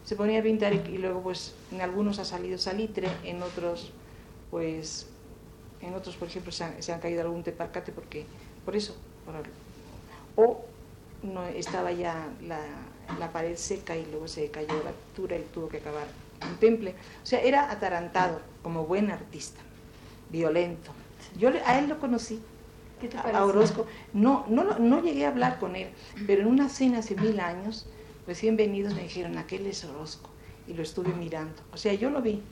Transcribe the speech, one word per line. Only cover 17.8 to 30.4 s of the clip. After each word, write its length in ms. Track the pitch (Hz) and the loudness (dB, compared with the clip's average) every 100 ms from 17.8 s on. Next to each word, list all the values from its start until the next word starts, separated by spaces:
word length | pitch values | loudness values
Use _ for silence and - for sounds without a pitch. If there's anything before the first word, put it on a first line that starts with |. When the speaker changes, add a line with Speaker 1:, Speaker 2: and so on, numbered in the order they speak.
| 190 175 170 185 180 160 - - | 0 0 0 2 2 0 -8 -10
Speaker 1:
como 240 | 170 165 156 | -4 -2 2
buen 240 | 190 208 | 2 2
artista, 500 | 170 - 147 - - - - - - - - - | 0 -8 -12 -12 -14 -20 -20 -20 -20 -20 -20 -6
violento. 640 | 165 160 165 175 165 - - - - - 175 | 2 4 4 2 -2 -12 -18 -18 -18 -14 4
Yo 140 | 240 | 4
le, 100 | - | 6
a 160 | - 262 | 4 4
él 80 | 285 | 4
lo 100 | 302 | 0
conocí, 420 | 269 240 - 220 - - - - - - | 0 0 0 -8 -10 -18 -20 -20 -20 -10
Speaker 2:
¿Qué 80 | 240 | -8
te 80 | 233 | -2
Speaker 1:
a, 40 | |
a 20 | |
Speaker 2:
pareció? 200 | 233 202 196 | 2 4 6
Speaker 1:
Orozco. 400 | 202 220 - 226 - - | 8 6 6 -4 -6 -4
No, 320 | 202 233 277 202 | 6 6 6 4
no, 140 | 233 | 4
lo, 140 | 392 415 | 4 6
no 240 | 233 339 | 6 6
llegué 240 | 339 277 285 | 4 2 2
a 40 | |
hablar 280 | 254 - - | 4 2 2
con 160 | 185 185 | -4 -4
él, 120 | 185 - - 202 202 | -8 -12 -16 -6 4
pero 140 | 196 | 6
en 40 | 214 | 8
una 200 | 262 277 | 6 6
cena 300 | - 262 233 | 4 4 4
hace 180 | 220 190 | 0 2
mil 240 | 214 208 | 2 2
años, 480 | 175 180 202 220 - - - - - | 0 -2 -6 -6 -12 -16 -18 -14 -10
recién 300 | 175 220 220 | 0 2 4
venidos, 380 | 208 196 202 | 4 2 -2
me 80 | 202 | -2
dijeron, 340 | 175 180 175 170 | -4 -6 -4 -6
"Aquel 280 | 160 190 196 | -6 -6 -4
es 180 | 190 | -6
Orozco", 460 | 170 143 156 - - - | -10 -10 -10 -12 -16 -18